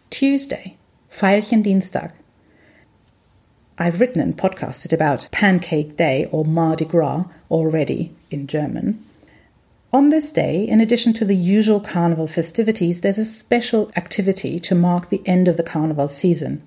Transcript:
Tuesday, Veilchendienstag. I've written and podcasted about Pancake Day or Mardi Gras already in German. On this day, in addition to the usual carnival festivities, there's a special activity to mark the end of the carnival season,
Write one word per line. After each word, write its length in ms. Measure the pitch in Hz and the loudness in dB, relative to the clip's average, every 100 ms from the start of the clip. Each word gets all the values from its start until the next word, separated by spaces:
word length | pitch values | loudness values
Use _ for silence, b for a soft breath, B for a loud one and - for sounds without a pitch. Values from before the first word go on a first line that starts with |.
| - | -12
Tuesday, 680 | - 269 277 - - 185 - _ _ _ | -2 0 0 -2 -10 -10 -20 _ _ _
Veilchendienstag. 1000 | - 196 202 208 220 208 190 185 - - - _ _ b b b b b _ _ _ _ _ _ _ _ - | 0 2 2 2 2 4 2 0 -6 -8 -18 _ _ b b b b b _ _ _ _ _ _ _ _ -4
I've 220 | 175 170 | -2 2
written 220 | 247 170 | 0 0
and 160 | 170 - | -2 0
podcasted 560 | 190 - - - - | -2 0 -2 -2 -2
about 360 | 156 151 135 - | 0 2 0 -4
Pancake 640 | - 202 185 180 156 151 - | 0 2 2 0 -4 -4 -2
Day 320 | 160 135 - | 0 0 -2
or 140 | 156 156 | -2 0
Mardi 400 | 165 160 160 156 | 2 0 0 0
Gras 400 | 170 147 139 180 B B | 0 0 -2 -6 B B
already 640 | 160 160 156 143 - - - - | -2 0 -2 -2 -4 -6 -10 -12
in 160 | 147 139 | -10 -6
German. 560 | 156 147 117 - 220 - b b b b b _ _ - | -6 -4 -4 -4 -6 -10 b b b b b _ _ -2
On 180 | 262 285 | 2 4
this 220 | 311 302 | 2 0
day, 360 | - 143 156 220 | -2 0 -2 2
in 140 | 214 | 2
addition 320 | 226 233 233 | 4 2 2
to 120 | 220 202 | 0 2
the 100 | 196 | 2
usual 440 | 175 202 214 208 | 2 2 4 0
carnival 460 | 208 175 170 160 156 | 0 0 0 0 -2
festivities, 760 | 170 165 - 220 214 170 175 | -4 -4 -2 -2 0 0 0
there's 180 | 202 196 | -2 -2
a 60 | 220 | -4
special 680 | - - 240 233 220 208 - | -6 -2 -2 0 -2 -2 -6
activity 640 | - - 190 190 131 175 | -6 -2 -2 -2 -4 -6
to 140 | - | 0
mark 360 | 175 175 175 - | 2 2 0 -2
the 120 | 190 - | -6 0
end 200 | 185 180 | 2 4
of 80 | 165 | 2
the 60 | |
carnival 460 | 165 160 156 151 147 | -2 -2 -2 0 -2
season, 560 | - 180 156 131 147 | 0 0 0 -2 -8